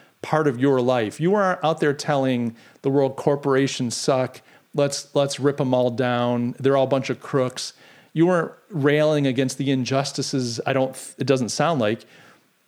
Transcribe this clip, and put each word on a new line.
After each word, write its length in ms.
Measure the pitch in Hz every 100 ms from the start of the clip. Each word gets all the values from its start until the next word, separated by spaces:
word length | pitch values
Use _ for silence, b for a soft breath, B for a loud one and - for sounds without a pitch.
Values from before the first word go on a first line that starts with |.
| B B
part 240 | - 156 147
of 140 | 120
your 200 | 139 131
life. 400 | 123 127 107 -
You 140 | 165
aren't 300 | 208 190 180
out 160 | 156 160
there 120 | 151
telling 600 | 143 - 143 131 123 117 - B B
the 80 | 139
world 260 | 139 135 131
corporations 800 | - 143 143 135 139 - 120 -
suck, 440 | - 131 127 - - b b
let's, 400 | 147 143 - - 143
let's 240 | 139 -
rip 200 | 139 143
'em 140 | 131
all 160 | 127 123
down, 640 | 117 123 120 120 123 120 -
they're 160 | 135 139
all 80 |
a 40 | 127
bunch 220 | 139 131
of 100 | 120
crooks. 520 | - 143 127 - - - B B B
You 140 | 151 170
weren't 260 | 175 160 - _
railing 560 | 170 143 147 151 151 139
against 320 | 123 131 -
the 140 | 139
injustices, 880 | 131 117 135 139 - 131 139 123 110
I 100 | -
don't, 220 | 135 131 - - -
it 80 | 135
doesn't 220 | 135 110
sound 320 | - 151 156
like. 240 | 107 117 - B B B B _